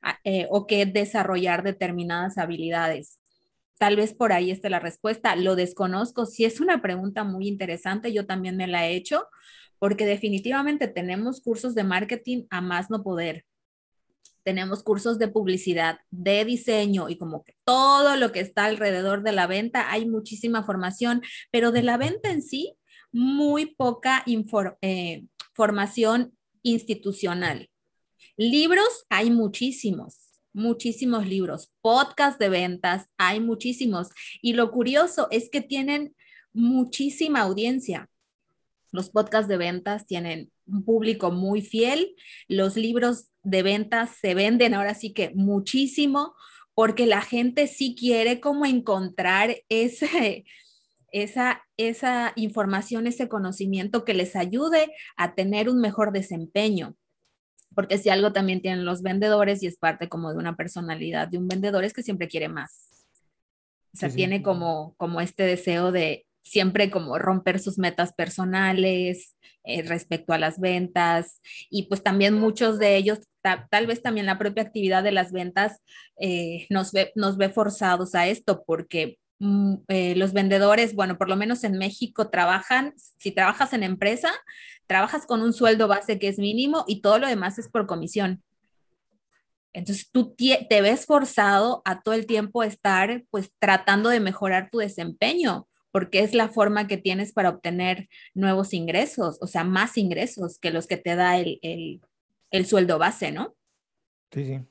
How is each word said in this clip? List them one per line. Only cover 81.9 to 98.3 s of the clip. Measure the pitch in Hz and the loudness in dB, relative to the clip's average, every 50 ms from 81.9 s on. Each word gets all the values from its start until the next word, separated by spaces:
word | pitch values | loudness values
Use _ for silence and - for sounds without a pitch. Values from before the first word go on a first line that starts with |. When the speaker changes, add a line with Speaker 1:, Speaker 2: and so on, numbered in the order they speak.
| 196 - 247 220 - - 214 220 | -4 -6 -8 -6 -2 -4 -2 0
Speaker 1:
trabajan, | - 180 175 170 185 190 - - - - 269 294 - - - - _ | 2 2 2 2 2 0 0 0 0 0 0 -2 -8 -14 -20 -20 _
si | _ - 202 | _ -10 -4
trabajas | 180 190 185 190 208 - 269 262 - | 0 2 2 2 4 2 0 0 0
en | 233 202 | -2 0
empresa, | 185 190 185 196 202 226 240 - 330 381 494 _ - - - - - - - _ | -2 -2 0 0 0 0 2 0 -2 -2 -2 _ -18 -20 -20 -20 -20 -20 -20 _
trabajas | _ 185 190 196 214 - 196 - | _ 2 2 2 2 0 -6 -4
con | - 240 220 | -2 -2 0
un | 220 233 226 | 2 0 2
sueldo | - 254 226 220 220 226 | 4 6 6 6 6 4
base | 202 202 202 - - 214 190 | 4 2 2 2 -2 -2 -2
que | 202 | -2
es | 196 196 | -2 -2
mínimo | 208 202 202 214 233 262 285 311 320 - | 0 -2 -2 0 0 0 0 0 0 0
y | - 220 196 | -2 -4 0
todo | - 202 214 233 | 4 4 4 6
lo | 269 | 4
demás | 269 240 202 180 190 196 | 2 0 -2 -2 -4 -6
es | - 226 - | -8 -12 -4
por | _ 233 202 | _ -4 -2
comisión. | 196 180 165 160 180 - 214 196 185 185 185 _ _ _ _ _ _ _ _ _ _ _ _ _ _ _ _ _ _ _ _ _ _ _ _ _ _ _ | -2 -4 -6 -6 -4 -2 -2 -2 -2 -2 -6 _ _ _ _ _ _ _ _ _ _ _ _ _ _ _ _ _ _ _ _ _ _ _ _ _ _ _
Entonces, | 170 180 202 202 190 - _ | -12 -6 -6 -6 -6 -6 _
tú | _ 254 240 247 - | _ 0 0 0 -2
tie-, | - 240 262 262 - 240 - | 0 4 4 4 4 4 4
te | 220 208 | 4 6
ves | 196 202 233 262 - | 6 6 4 2 2
forzado | - 302 285 269 - - - 208 202 202 196 208 240 247 - _ | 4 4 4 4 2 2 2 4 6 6 4 4 2 0 -2 _
a | - 185 185 | -4 -4 -4
todo | _ 220 220 | _ -2 -2
el | 226 220 | -2 0
tiempo | 226 233 214 214 202 - 240 226 | 0 0 0 0 -2 -2 -2 -2
estar, | 214 214 _ _ 202 190 185 190 214 240 247 - _ | -2 -4 _ _ 2 4 4 2 0 -2 -6 -8 _
pues, | - 202 190 - _ _ | -6 -6 -6 -6 _ _
tratando | - 202 190 185 - - 196 202 214 233 | 4 4 4 6 6 4 4 4 4 4
de | 240 233 | 4 4
mejorar | 208 185 190 - 208 190 185 185 190 - | 2 0 -2 -2 -2 0 0 0 -2 -2
tu | - | -4
desempeño, | 233 208 202 196 - 170 170 160 _ 208 240 311 349 339 240 180 - - _ _ _ _ _ | -4 -4 -2 -4 -8 -8 -8 -2 _ 0 0 2 2 0 0 0 -2 -6 _ _ _ _ _
porque | _ 196 185 - - 185 | _ -2 -2 2 2 4
es | 208 208 220 | 4 4 4
la | 233 220 220 | 2 2 2
forma | - 226 202 208 208 208 208 | 4 4 4 4 4 0 0
que | 202 208 | -2 -4
tienes | 175 - 190 185 190 202 202 - | -2 -2 -2 -2 -2 -4 -2 0
para | - 190 180 | 2 2 2
obtener | 175 - - 170 175 180 180 180 185 190 190 _ _ - - - | 0 0 -6 -4 -4 -2 0 -2 -2 -4 -6 _ _ -20 -20 -10